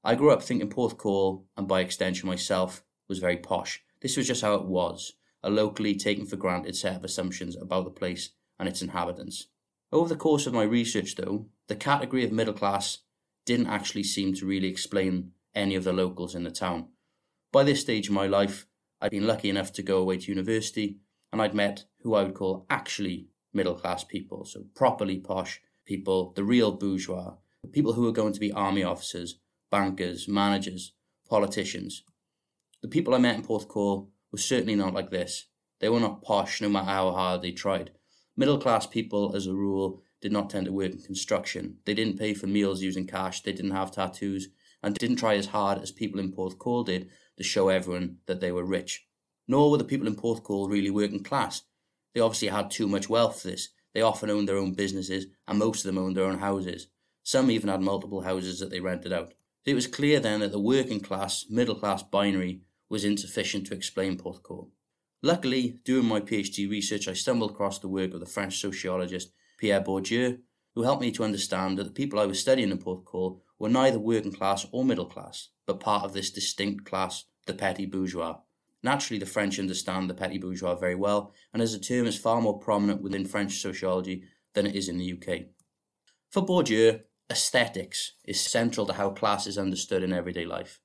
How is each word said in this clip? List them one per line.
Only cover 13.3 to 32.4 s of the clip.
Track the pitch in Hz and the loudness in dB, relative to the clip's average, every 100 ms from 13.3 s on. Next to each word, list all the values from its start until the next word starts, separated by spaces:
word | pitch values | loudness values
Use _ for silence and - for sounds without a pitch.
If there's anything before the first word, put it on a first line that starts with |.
| _ - | _ -2
didn't | 120 120 | 2 2
actually | 104 101 104 | 0 -2 -4
seem | 98 - 95 95 | -2 0 0 0
to | 95 | -2
really | 98 95 | 0 0
explain | 92 - 98 95 90 90 _ _ | -2 -2 0 2 0 -4 _ _
any | 107 98 95 | -2 0 0
of | |
the | 92 | 0
locals | 92 92 90 87 | 2 0 -2 -8
in | 87 85 | -6 -6
the | |
town. | 82 92 82 82 _ _ _ _ _ _ | -4 -4 -4 -6 _ _ _ _ _ _
By | 139 | 6
this | 139 139 | 6 4
stage | - 110 104 | 2 0 2
of | 98 | 2
my | 98 | 4
life, | 98 101 101 - _ _ _ | 4 4 0 -12 _ _ _
I'd | 101 | -2
been | 101 107 | 0 2
lucky | 107 101 | 2 0
enough | 98 95 | 0 -2
to | - | -6
go | 95 95 | 0 2
away | 92 92 | 4 0
to | 92 | -2
university, | 95 95 110 107 - 104 101 _ _ _ | -4 0 0 0 -2 -4 -4 _ _ _
and | 110 | 0
I'd | 107 | 0
met | 104 101 101 - _ | 2 0 0 -14 _
who | 120 107 | 2 2
I | |
would | 95 | 2
call | 95 95 92 - | 0 -2 -2 -2
actually | 131 - - 95 90 - _ _ | -4 -4 -4 -4 -4 -10 _ _
middle | 101 90 87 | -2 0 0
class | 87 87 | -4 -4
people, | - 101 - 98 101 | -6 -10 -10 -14 -14
so | - 101 | -16 -18
properly | - 131 - 101 95 | 2 2 4 -2 -4
posh | - 95 87 - _ _ - | -4 -4 -4 -10 _ _ -6
people, | 95 92 92 90 - | -6 0 0 0 -2
the | |
real | 101 123 110 | 2 4 4
bourgeois, | 95 101 95 95 90 90 - _ _ | 2 -2 -2 -4 -6 -8 -14 _ _
the | - | -4
people | 147 131 | 0 2
who | 117 | 4
were | 117 | 2
going | 110 107 | 2 0
to | 101 | 0
be | 104 | -2
army | 107 98 98 | 0 0 2
officers, | 90 87 - 90 87 - _ _ _ | 0 -2 -6 -8 -10 -14 _ _ _
bankers, | 101 98 95 90 87 - | 0 0 -2 -4 -4 -2
managers, | 101 101 98 - 92 - _ _ _ _ | 2 4 2 0 -8 -12 _ _ _ _
politicians. | 110 101 98 92 95 98 - _ _ _ _ | 2 2 -2 -4 -6 -10 -12 _ _ _ _